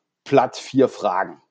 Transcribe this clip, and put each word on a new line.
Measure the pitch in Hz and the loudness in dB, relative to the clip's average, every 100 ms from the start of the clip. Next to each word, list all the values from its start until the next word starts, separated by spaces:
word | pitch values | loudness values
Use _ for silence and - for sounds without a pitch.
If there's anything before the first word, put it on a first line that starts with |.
| _ _ | _ _
platt | - 135 127 - | 0 2 2 -6
vier | - 131 123 | -4 2 2
Fragen. | - 104 92 92 76 _ | 2 -4 -2 -4 -8 _